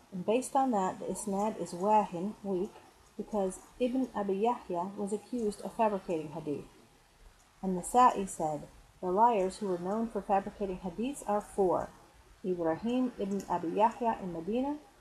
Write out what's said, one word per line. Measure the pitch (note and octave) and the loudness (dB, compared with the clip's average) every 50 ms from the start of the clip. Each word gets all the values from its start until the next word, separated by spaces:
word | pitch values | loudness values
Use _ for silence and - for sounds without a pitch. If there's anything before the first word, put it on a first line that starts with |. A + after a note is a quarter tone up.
| - - | -18 -12
and | - F3+ F3+ | -8 -4 0
based | - G#3+ C4 B3+ - - | 2 2 2 2 2 2
on | C#4 C4+ C4 | 2 2 4
that, | A#3 G3+ F#3 F#3 - - | 2 2 2 0 -2 -4
the | F#3+ | -4
isnad | - F#3 - - G#3 F#3+ G3 G#3 A3 G#3 - | -6 -6 -4 -4 -2 0 0 0 0 -2 -4
is | F3+ F3 | -6 -6
wahin, | - E3+ F#3 G#3 G#3+ G#3+ G3+ - F#3 E3 F3 G#3 G#3+ - | -4 -2 2 4 6 6 4 2 -2 -4 -4 -6 -6 -6
weak, | - G3 G3 F3 F#3+ A3+ - - - - - - - - _ | -4 -2 -2 -2 -2 -4 -6 -12 -20 -20 -20 -20 -20 -16 _
because | - G3+ - - G#3 F#3+ F#3+ F#3 - - - - - | -12 -8 -4 -2 0 0 -2 -2 -6 -14 -12 -6 -2
Ibn | B3 B3 A#3+ C4 C4 A#3 - | -2 0 2 0 -2 -2 -2
Abi | G3+ G#3 G3 G3 F#3+ | -2 -2 0 0 2
Yahya | G#3+ A#3 B3 - - - F3+ E3+ F3 G3 G3 G#3 | 2 2 2 0 -4 -6 -4 -4 -4 -4 -6 -6
was | G#3 F#3+ G#3+ | -4 -4 -4
accused | G#3 - - - B3 A3+ G#3 G3+ - | -6 -6 -6 -4 -2 -2 -2 -4 -4
of | - G3+ - | -8 -6 0
fabricating | - A3+ G#3+ G#3 F#3 - - F3+ D#3+ D#3 D#3 | 2 2 2 2 0 -2 -2 -4 -4 -4 -6
hadith. | D3 E3 D#3 D3+ C#3+ - - - - - - - _ - _ _ _ - - - - - _ _ _ _ | -8 -8 -6 -4 -6 -6 -6 -12 -18 -20 -20 -20 _ -20 _ _ _ -20 -20 -20 -20 -20 _ _ _ _
And | - F#3+ F#3 F3+ | -4 -2 -2 -2
Nasa'i | E3+ - - A#3+ B3 B3 - - G3 F#3+ | -2 2 6 6 6 6 6 2 -2 -4
said, | - - E3+ D#3 D3+ D3 D3+ - - - - - - - | -4 -2 -2 -2 -2 -4 -8 -12 -18 -20 -20 -20 -14 -6
"The | - F3+ | -2 0
liars | F3+ G3+ A3+ A#3+ A#3+ G3+ F#3 F#3+ - - | 4 6 6 6 6 4 2 0 -2 -4
who | G#3+ G3 | -4 -2
were | F3+ E3+ | -2 -2
known | F3 F#3 G#3 A3+ A#3 A3+ | -2 -2 -2 -2 -2 -2
for | - G3+ F#3+ | -4 -4 0
fabricating | - G3+ G3 G3 G#3 - - G#3 G3 F#3 F3+ | 2 2 2 2 0 -6 -6 -6 -4 -4 -6
hadiths | F#3 F#3 E3+ F#3 A3+ C4 C#4+ - - - | -8 -8 -6 -4 -4 -4 -6 -6 -4 -2
are | G#3 G#3 | -2 -2
four: | G#3 - - - G3 F3+ D#3 C3+ - - - - - - - - - - - - - | -2 -2 0 2 4 4 4 2 0 -4 -10 -18 -20 -20 -20 -20 -20 -20 -16 -8 -4
Ibrahim | F#3+ F3+ F3 E3 D#3+ D#3+ D#3 - A#3 B3 B3+ B3+ A#3+ - - | -4 -2 0 0 0 0 0 -2 -2 0 0 0 0 -2 -4
ibn | G3+ F#3+ G3+ G3 - - | -4 -2 -2 -2 -2 -2
Abi | F3 F3 F3 E3 | -2 -2 -2 0
Yahya | F3+ F#3+ G#3 A#3 A3+ - A#3+ A3+ A3 - | 2 4 4 2 2 0 -2 -2 -2 -2
in | G3 F3+ E3+ | -4 -6 -6
Medina, | E3 E3 F#3 A3 B3 C4 C#4+ D4 D4 - - - - | -6 -4 -2 -2 0 0 -2 -4 -6 -8 -16 -20 -20